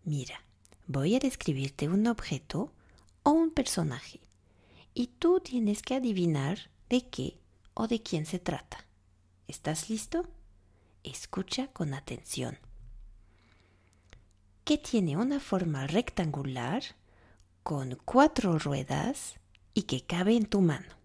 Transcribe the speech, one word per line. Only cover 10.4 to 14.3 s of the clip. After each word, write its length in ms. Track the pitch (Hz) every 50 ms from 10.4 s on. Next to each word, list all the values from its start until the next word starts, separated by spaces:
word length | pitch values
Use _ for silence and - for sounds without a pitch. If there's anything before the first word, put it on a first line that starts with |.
| - - - _ _ _ _ _ _ _ _ _ _
Escucha 680 | - 131 - - - - 185 185 - - - 262 277 _
con 220 | - 170 147 135
atención. 640 | 139 - - - - - - - - 127 120 139 - - - - - - - - - - - - - - _ _ _ _ _ - _ _ _ _ _ _ _ _ _ _ _ - - _ _